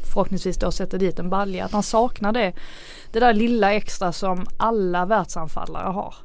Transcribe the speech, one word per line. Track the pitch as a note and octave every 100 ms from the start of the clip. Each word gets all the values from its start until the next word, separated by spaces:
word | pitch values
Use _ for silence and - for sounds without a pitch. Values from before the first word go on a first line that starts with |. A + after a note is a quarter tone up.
| -
förhoppningsvis | - F3+ F#3 F#3 F3
då | F#3
sätta | - F#3+ F#3+
dit | F#3 -
en | F3
balja. | G3 G3+ F#3
Att | F#3
han | G#3
saknar | G3+ A3 A#3 - G#3
det, | A#3+ G3 - - - - - -
det | A3+
där | A#3+
lilla | G#3 A#3 A#3 G3
extra | G#3+ - - F#3
som | D3+ F#3+ F#3 F#3 -
alla | A3 A3+ F#3 F3 F3+
världsanfallare | A3 - F3 D#3+ - F3 E3+ F#3+
har. | F#3 - -